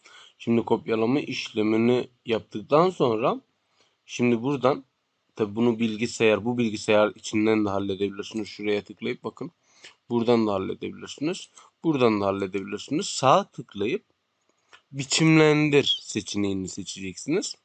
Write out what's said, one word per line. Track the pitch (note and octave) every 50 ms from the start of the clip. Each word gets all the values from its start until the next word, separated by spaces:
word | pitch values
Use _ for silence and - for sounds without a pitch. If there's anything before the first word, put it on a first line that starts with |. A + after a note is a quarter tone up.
| _ - - - - - _ _
Şimdi | - A#2 A#2 A#2 A2
kopyalama | - A#2+ G2+ - - A2+ A2 A2+ A#2 C3 D3
işlemini | - - B2+ - - - - A2 G#2+ G#2+ A2 A2 A#2 A#2+ B2 B2 - - _ _ _
yaptıktan | A#2+ A2+ G#2 - _ - A2 G2+ - C#3 D3+ F3 F#3
sonra | F3+ - D#3 B2 A2+ G#2+ A#2+ D#3+ A3 C4 _ _ _ _ _ _ _ _ _ _ _ _ _
şimdi | - - - A#2+ B2 A#2+ A2+
buradan | A#2 C#3 C#3+ C3 A#2+ B2+ D#3 - - _ _ _ _ _ _ _ _ _ _
tabi | - A2+ G2+ G2+
bunu | A2+ A#2+ A#2+ A#2 A2
bilgisayar, | A#2 A2 G#2+ G#2 A#2+ A2 - - A#2 A2 G#2+ G2 G2+
bu | A#2+ B2 A#2+
bilgisayar | A#2+ A2 G#2 G2+ - - G#2+ G#2 G#2+ G#2 -
içinden | - - - - G#2+ G#2+ A2 A2 A2 G#2
de | G2+
halledebilirsiniz. | G2 G2 G2+ G2 F#2+ F#2 G2+ G2 G2 G2+ G2+ - - A2 G#2 -
Şuraya | - - G#2 G#2 G#2 G#2 G2+
tıklayıp | - G2+ - A#2 A#2 B2+ - -
bakın. | A2+ - - - - _ _ _ _ _ _ - - _ _ _ -
Buradan | A#2 A#2 A2+ A#2 A#2+ A#2 A2 G#2+
da | G2+
halledebilirsiniz. | F#2+ F#2+ G2 F#2 - - F#2+ G2 F#2+ F#2+ G2 - - C#3 D#3+ G3 - - - _ - - - _ _ -
Buradan | E3 D3+ C3 B2 A2+ G#2+ G2+
da | G2+
halledebilirsiniz. | G2 G2 G2 G2+ F#2+ F#2+ G2+ F#2+ G2+ G#2 G2 - - C3+ E3 G3+
Sağ | - - - C3+ C3 D3+ F#3+ G#3 _
tıklayıp | _ - B2+ _ - G2+ G2 A2+ E3 A3+ _ _ _ _ _ _ _ _ _ _ _ _ _ _ - - _ _
biçimlendir | C#3 C#3 C3+ - - - D#3+ D#3+ D#3+ D#3 D#3 D3+ D3 D3+ D3+ D3+ C#3+ C#3+ - - - - -
seçeneğini | - - A2 F#2+ - - G2+ G2+ G2 G2 F#2+ F#2+ F2
seçeceksiniz. | - - F#2+ - - F#2+ F#2+ F#2+ F2+ - - C3 D#3 F#3+ - - - _